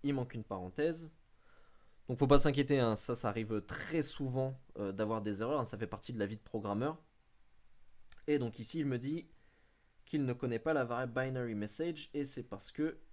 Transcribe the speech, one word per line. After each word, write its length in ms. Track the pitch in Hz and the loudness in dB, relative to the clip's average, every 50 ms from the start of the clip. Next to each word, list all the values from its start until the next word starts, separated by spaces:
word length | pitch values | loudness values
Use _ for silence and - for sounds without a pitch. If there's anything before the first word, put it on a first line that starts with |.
| - | 0
il 100 | 143 143 | 0 0
manque 200 | 135 123 123 - | 0 -2 -4 -6
une 120 | 117 104 | -10 -8
parenthèse. 640 | - 98 92 90 92 - - 147 170 165 160 165 156 - - _ _ - - _ - - - - - - - - - - - - - | -6 -8 -6 -6 -8 -2 0 0 0 0 -2 -8 -12 -16 -20 _ _ -20 -20 _ -20 -20 -20 -20 -20 -20 -20 -20 -20 -20 -18 -6 -6
Donc 80 | 127 | 2
faut 100 | 120 143 | 2 6
pas 120 | 131 143 143 | 10 10 10
s'inquiéter, 420 | 143 156 135 143 139 131 147 135 | 10 8 6 4 2 4 4 4
hein, 160 | 123 113 107 | 6 4 4
ça, 180 | - - - 120 | 2 0 -2 -2
ça 140 | - - 107 | 0 0 0
arrive 320 | 101 113 110 107 113 104 | 0 0 -2 0 -2 -2
très 420 | 101 - - - - - 160 165 147 | -2 -4 -8 -8 -6 0 0 0 0
souvent, 560 | - - - 143 131 127 131 131 135 131 - - - - | 0 -2 -2 -2 -2 0 0 0 -2 -4 -8 -14 -16 -8
euh, 140 | - 104 98 | -6 -4 -4
d'avoir 300 | 95 98 110 107 113 110 | 0 0 0 0 0 0
des 200 | 101 107 101 95 | 0 -2 -2 0
erreurs, 200 | 110 123 147 147 | 0 0 2 0
hein, 40 | 123 | 0
ça 120 | 110 - | -2 -2
fait 100 | 101 113 | -4 -4
partie 240 | - - 107 - - | -6 -6 -8 -8 -8
de 80 | 123 110 | -2 -2
la 60 | 101 | -2
vie 100 | 98 110 | -2 -2
de 60 | 110 | -8
programmeur. 600 | - - - 113 104 101 101 104 123 147 156 - - _ _ _ _ _ _ - - - - - - - - - - - - - - - - - - | -10 -8 -8 -4 -2 -2 0 0 0 -2 -2 -6 -14 _ _ _ _ _ _ -20 -20 -20 -20 -20 -20 -20 -20 -20 -20 -20 -20 -20 -18 -18 -18 -10 0
Et 120 | - 147 143 | 2 2 2
donc 200 | 123 117 - - | 2 -2 -4 -6
ici, 200 | 113 - - 165 | -8 -6 -2 -2
il 60 | 147 | 0
me 140 | 143 127 120 | 0 0 0
dit 300 | 120 139 156 170 - - - - - - _ _ _ _ _ _ _ _ _ - - | -2 -4 -4 -4 -6 -12 -20 -20 -20 -20 _ _ _ _ _ _ _ _ _ -20 -10
qu'il 220 | - - 151 139 | -4 0 0 2
ne 80 | 127 120 | 0 0
connaît 260 | 127 - 131 117 113 | 0 0 -2 -2 0
pas 140 | - 160 156 | 2 2 2
la 100 | 147 127 | 2 2
variable 300 | 117 120 120 127 123 113 | 2 0 -2 -2 -2 0
binary 420 | 131 131 131 131 127 123 117 110 | -2 -2 0 -2 -2 -2 -2 -2
message, 540 | 104 104 104 - - 160 175 165 151 - - - | -2 -2 -4 -2 -2 -2 -2 -2 -6 -10 -6 -4
et 120 | 147 143 | -4 -4
c'est 180 | 139 - - - | -2 -4 -8 -8
parce 300 | - 101 98 - - - | -10 -10 -10 -10 -10 -2
que 260 | - 151 160 - - - - | -2 -2 -2 -2 -6 -16 -18